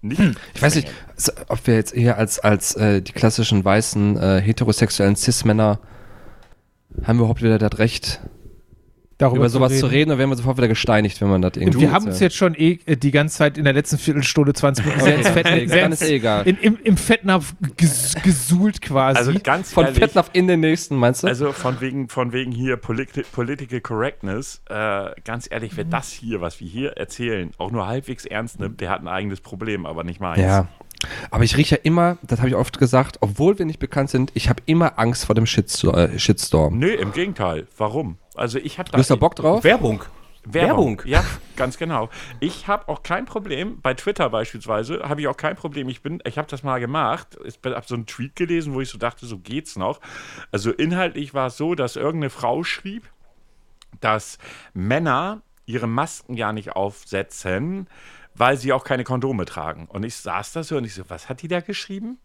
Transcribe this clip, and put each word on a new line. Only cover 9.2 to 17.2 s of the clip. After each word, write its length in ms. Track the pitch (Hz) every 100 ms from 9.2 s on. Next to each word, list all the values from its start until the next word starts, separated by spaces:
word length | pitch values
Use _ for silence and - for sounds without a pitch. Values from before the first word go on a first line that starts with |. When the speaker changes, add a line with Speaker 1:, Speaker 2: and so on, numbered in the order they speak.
| 139 123
Speaker 2:
über 60 | 120
Speaker 3:
zu 40 | 120
Speaker 2:
sowas 200 | 131 135
zu 80 | 135
Speaker 3:
reden. 80 |
Speaker 2:
reden, 160 | 135 151
und 60 | 139
werden 120 | 135
wir 60 | 131
sofort 200 | 123 127
wieder 100 | 123
gesteinigt, 540 | 110 - 110 104 -
wenn 80 | 101
man 140 | 95
das 100 | 92
irgendwie 220 | - 92 123
Speaker 3:
Und 40 |
wir 120 | 147
haben 140 | 185 214
uns 80 |
Speaker 2:
erzählt. 180 | 185 190
Speaker 3:
jetzt 40 | -
schon 180 | 185 160
eh, 240 | 160 170 -
äh, 100 | 147
die 160 | 143
ganze 240 | 143 151 -
Zeit 200 | 151 143
in 60 |
der 100 | 147
letzten 240 | 135 147 151
Viertelstunde, 540 | - 147 135 - 139
zwanzig 320 | 139 143 135
Minuten 200 | 107 143
sehr 100 | 139
ins 120 | 147 202
Speaker 2:
Okay, 60 |
Speaker 3:
Fettnäpfchen, 460 | - 170 170 120 170
Speaker 2:
dann 120 | 185
ist 100 | 156
eh 140 | 156 143
egal. 260 | 113 104 104
Speaker 3:
in, 80 | 185
im, 220 | 220 226
im 140 | 226 180
Fettnapf 580 | - 226